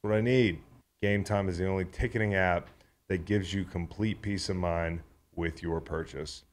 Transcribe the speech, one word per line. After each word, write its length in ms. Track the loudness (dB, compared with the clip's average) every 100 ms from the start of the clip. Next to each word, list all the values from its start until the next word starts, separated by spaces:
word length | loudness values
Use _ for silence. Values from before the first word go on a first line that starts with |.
That's 80 | 2
what 20 |
I 80 | 2
need. 380 | 4 6 4 2 -10 -20 _ _
Game 220 | 2 2
Time 260 | 2 0 0
is 80 | 0
the 80 | 0
only 200 | 0 -2
ticketing 500 | -4 -2 0 2 4
app 340 | 4 2 -2 -20 _ _ _
that 180 | -4 2
gives 260 | 0 2
you 120 | -4 -2
complete 560 | -4 -6 -2 -2 -2
peace 260 | -4 -4 -2
of 80 | -2
mind 420 | 0 0 0 -4 -10 _ _ -4
with 280 | -4 -4
your 180 | -4 -4
purchase. 640 | -4 -6 -6 -8 -10 -12 _